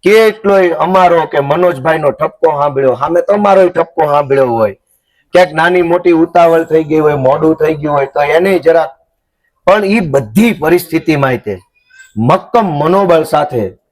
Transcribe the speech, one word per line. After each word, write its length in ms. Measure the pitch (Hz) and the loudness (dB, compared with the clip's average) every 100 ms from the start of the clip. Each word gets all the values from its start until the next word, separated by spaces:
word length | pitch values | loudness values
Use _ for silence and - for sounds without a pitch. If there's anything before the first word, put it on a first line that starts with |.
કેટલોય 680 | 185 220 220 208 202 196 185 | 4 4 2 0 0 2 0
અમારો 500 | 160 160 185 180 170 | 0 0 2 2 2
કે 200 | 160 151 | 0 -4
મનોજભાઈનો 720 | 139 156 180 135 143 160 147 | -2 0 0 -2 -4 -2 -2
ઠપકો 500 | - 156 - 165 147 | -2 -8 -2 -2 0
સાંભળ્યો, 340 | 147 135 135 | -2 0 -2
સામે 260 | 120 143 170 | -2 -2 -2
તમારોય 480 | - 208 208 196 180 | -2 0 2 4 2
ઠપકો 380 | 175 165 - 151 | 0 -4 -4 -2
સાંભળ્યો 400 | 147 139 135 131 | 0 0 0 0
હોય, 340 | 117 107 95 _ _ _ _ _ | 0 -2 -4 _ _ _ _ _
ક્યાંક 200 | 175 180 | 0 0
નાની 300 | 156 165 180 | 0 0 0
મોટી 300 | 170 175 180 | 0 0 2
ઉતાવળ 520 | 165 165 180 170 165 | 2 2 2 4 2
થઈ 200 | 160 156 | 0 -2
ગઈ 140 | 151 156 | 0 0
હોય, 160 | 151 | 0
મોડું 400 | 143 127 147 156 | 0 0 0 0
થઈ 200 | 160 156 | 0 -2
ગયું 200 | 156 147 | -4 -2
હોય 120 | 143 135 | -2 -2
તો 160 | 143 | -4
એને 360 | 147 156 180 185 | -2 -2 0 0
જરાક, 320 | 147 165 160 - _ _ _ _ _ _ | 2 0 0 -8 _ _ _ _ _ _
પણ 200 | - 208 | -2 0
ઈ 160 | 196 220 | 0 -2
બધી 520 | 170 139 110 113 233 | 0 -4 -2 0 0
પરિસ્થિતિમાં 840 | 185 156 175 175 160 - 151 135 123 | 0 0 0 -2 -6 -2 -2 -2 -4
તે 220 | - 95 _ _ _ _ - 107 | -8 -12 _ _ _ _ -16 -4
મક્કમ 500 | 117 180 - 233 208 | 0 0 0 -2 0
મનોબળ 560 | 147 151 190 190 165 | -2 0 0 2 0
સાથે 580 | 156 156 147 127 98 - _ | 2 -2 -2 -4 -6 -10 _